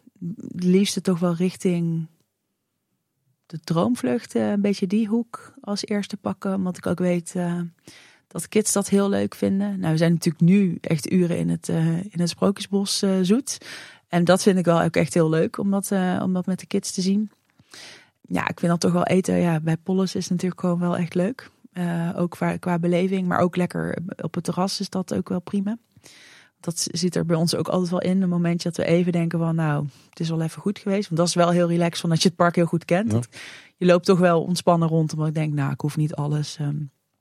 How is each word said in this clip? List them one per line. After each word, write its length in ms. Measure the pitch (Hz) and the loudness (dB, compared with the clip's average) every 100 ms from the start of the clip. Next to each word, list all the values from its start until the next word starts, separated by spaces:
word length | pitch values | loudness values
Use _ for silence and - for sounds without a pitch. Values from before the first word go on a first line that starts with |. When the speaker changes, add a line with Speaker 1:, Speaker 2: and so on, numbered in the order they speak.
| _ - 175 - - | _ -14 -12 -10 -12
Speaker 1:
het 120 | - | -2
liefste 360 | 180 185 202 - | 2 4 2 -2
toch 180 | 185 180 | -2 0
wel 160 | 180 | 0
richting 720 | 165 185 - 190 175 170 165 160 _ _ _ _ _ _ _ _ _ _ _ _ _ _ | 0 -2 -2 -2 0 0 -2 -6 _ _ _ _ _ _ _ _ _ _ _ _ _ _
de 140 | 160 | -10
Droomvlucht, 760 | - 165 208 247 247 247 - | -2 0 2 0 0 -2 -2
eh, 160 | 233 214 | -2 0
een 100 | 208 | 2
beetje 260 | 202 196 190 | 0 0 0
die 200 | 208 220 | 0 0
hoek 480 | 233 233 - - - | -2 -4 -10 -20 -16
als 260 | - 202 - | -8 -6 -4
eerste 300 | 208 196 202 | -4 -4 -6
pakken. 380 | 202 190 196 | -6 -6 -4
Omdat 220 | 190 185 170 | -2 -4 -4
ik 100 | 180 | -4
ook 120 | 175 | 0
weet, 340 | 180 175 170 185 | 0 0 -2 -4
eh, 240 | 175 175 175 - - - - _ _ | -2 -2 -6 -10 -20 -20 -20 _ _
dat 220 | - - | -12 -2
kids 240 | 214 208 | 0 2
dat 160 | 202 196 | 0 2
heel 200 | 202 196 | 2 2
leuk 260 | 196 202 | 0 -2
vinden. 440 | - 196 196 202 196 | -2 -2 0 -2 -2
Nou, 140 | 175 | 0
we 60 | 160 | 2
zijn 140 | 170 | 4
natuurlijk 320 | 170 175 156 | 2 0 2
nu 340 | 170 196 190 160 | 6 6 4 0
echt 320 | - 165 - | -2 -2 0
uren 260 | 185 175 170 | 2 2 0
in 100 | 170 | 0
het, 200 | 170 - | -2 0
eh, 180 | 170 165 165 | 0 2 0
in 220 | 196 170 | -4 -2
het 80 | 175 | -4
Sprookjesbos, 760 | - 190 202 208 196 202 - | 0 0 0 -2 -2 -2 0
eh, 80 | 196 190 | 0 2
zoet. 360 | 180 226 - - - - - - _ | 4 2 0 -10 -12 -18 -18 -20 _
En 160 | 175 | 2
dat 180 | 175 185 | 4 4
vind 160 | - 185 | 4 4
ik 60 | |
wel 180 | 170 165 | 4 4
ook 140 | 170 170 | 4 2
echt 180 | 175 | 2
heel 140 | 175 160 | 2 2
leuk 300 | 160 202 - | 2 0 -2
om 120 | 202 | -2
dat, 200 | 196 196 | 0 0
eh, 300 | 196 185 180 | 0 0 0
om 100 | 190 | -2
dat 140 | 185 180 | -2 -2
met 140 | 185 | -6
de 60 | - | -4
kids 260 | 202 - | -4 -4
te 80 | - | -4
zien. 300 | 185 196 214 _ _ _ _ - - - _ _ | 0 0 -2 _ _ _ _ -20 -20 -20 _ _
Ja, 280 | - - - | -8 -6 -6
ik 100 | 170 | -2
vind 120 | 175 | 0
dan 80 | 170 | 0
toch 140 | 190 | 0
wel 140 | 175 175 | 0 2
eten, 280 | 185 185 180 | 0 2 2
ja, 240 | 175 160 | 2 0
bij 160 | 160 160 | -2 -4
Polles 380 | - 190 185 | -2 -2 -2
is 140 | 196 180 | -4 -4
natuurlijk 320 | 180 180 175 | -2 -4 -4
gewoon 180 | 185 175 | -2 -2
wel 180 | 175 170 | 0 -2
echt 180 | 170 | -2
leuk. 360 | 175 185 262 - _ - | -2 -2 -4 -14 _ -16
Eh, 380 | - 175 170 170 - | -6 -4 -2 -4 -2
ook 140 | 175 | -4
qua, 260 | - 175 175 | -2 -4 -2
qua 220 | 185 175 | -2 -2
beleving, 500 | 175 175 185 190 180 | 0 0 0 0 0
maar 100 | 175 | 0
ook 180 | 180 175 | 0 0
lekker 420 | 180 175 160 - 170 - | -4 -2 -4 -4 -8 -8
op 120 | 165 | -8
het 100 | - | -6
terras 360 | 165 175 190 - | -6 -4 -4 -4
is 100 | 190 | -6
dat 240 | 190 185 | -6 -4
ook 140 | 196 185 | -4 -4
wel 120 | 180 | -6
prima. 360 | - 202 196 233 _ _ - - - - _ _ | -4 -4 -4 -6 _ _ -20 -20 -20 -20 _ _
Dat 180 | - 170 | -8 -6
z-, 80 | - | -4
zit 240 | 165 180 170 | -2 -2 0
er 100 | 165 | 0
bij 100 | 165 | 0
ons 180 | 170 | 0
ook 140 | - 160 | 0 0
altijd 220 | 180 180 | -2 0
wel 100 | 180 | -2
in. 220 | 180 190 | 0 0
Een 60 | 185 | 2
momentje 400 | 175 170 170 175 | 0 0 0 -2
dat 80 | 170 - | -2 2
we 60 | |
even 200 | 170 180 | 2 2
denken 260 | 175 165 165 | 0 0 0
van, 160 | 165 | 0
nou, 320 | 165 160 143 147 - _ | 0 0 0 -4 -8 _
het 100 | - | -8
is 80 | 165 | -4
wel 140 | 165 | -2
even 200 | 160 - | -4 -4
goed 160 | - 208 | -6 -4
geweest. 260 | - 196 202 | -2 -2 0
Want 120 | 160 | 0
dat 80 | 175 | 2
is 60 | |
wel 160 | 175 170 | 4 4
heel 180 | 175 175 | 4 2
relaxed, 360 | 170 170 - | 2 0 0
omdat 180 | 175 160 | 0 4
je 60 | 185 | 4
het 80 | - | 4
park 180 | 175 170 | 2 4
heel 100 | 170 | 2
goed 180 | 165 | 0
kent. 280 | - 170 220 | 0 0 2
Speaker 2:
Ja. 80 | 110 120 - - - - - | 0 -2 -10 -20 -20 -20 0
Speaker 1:
Je 100 | 180 | 4
loopt 180 | 175 | 4
toch 140 | 175 185 | 6 4
wel 240 | 180 170 | 6 4
ontspannen 460 | 151 175 - 170 160 | 2 0 2 4 4
rond, 240 | 165 156 | 2 0
omdat 160 | 156 156 | 0 -2
ik 60 | |
denk, 200 | 156 156 | -2 -2
nou, 180 | 147 139 | 0 -2
ik 80 | 143 | -2
hoef 160 | 151 151 | -4 0
niet 180 | 151 | -2
alles, 420 | - 147 151 147 - | 0 -2 -2 -4 -4
ehm, 160 | 147 147 147 _ _ _ | -4 -4 -6 _ _ _